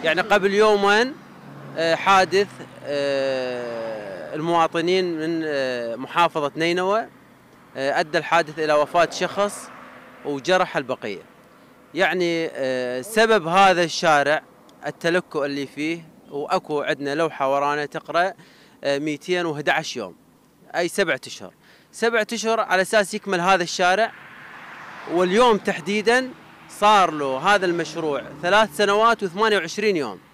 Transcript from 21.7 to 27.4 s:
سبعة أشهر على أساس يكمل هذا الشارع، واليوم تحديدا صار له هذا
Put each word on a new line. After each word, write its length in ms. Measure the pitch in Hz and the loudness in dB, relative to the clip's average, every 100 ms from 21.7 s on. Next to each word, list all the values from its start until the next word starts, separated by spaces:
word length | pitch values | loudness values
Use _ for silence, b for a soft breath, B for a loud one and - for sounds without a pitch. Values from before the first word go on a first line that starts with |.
| b b | b b
سبعة 360 | - 233 233 214 | -4 0 0 -2
أشهر 260 | 233 220 226 | -4 -2 -2
على 220 | 208 185 | 0 0
أساس 320 | 185 220 196 | 2 2 2
يكمل 280 | 214 - 180 | -4 -4 -2
هذا 220 | 175 190 | 2 2
الشارع، 480 | 170 - 180 196 220 - - - - - - - - - - | 2 0 2 2 0 -4 -20 -20 -20 -20 -20 -18 -18 -16 -4
واليوم 440 | 160 185 196 247 208 | 0 2 4 4 4
تحديدا 720 | - 180 156 208 208 247 254 - - - - | 0 -6 -2 -2 2 2 0 -10 -20 -20 -20
صار 420 | - 208 208 175 | 0 4 6 4
له 260 | 151 139 | 2 -4
هذا 280 | 131 | -2